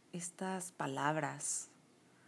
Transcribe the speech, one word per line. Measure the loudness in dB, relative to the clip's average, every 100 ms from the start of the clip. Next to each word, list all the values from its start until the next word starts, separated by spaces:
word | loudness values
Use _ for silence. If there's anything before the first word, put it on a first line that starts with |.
| -12
estas | -8 -6 -4 -2 -2 -4
palabras | -2 -2 4 4 4 2 -2 -2 -2 -4 -16 -20 -20 -20 -20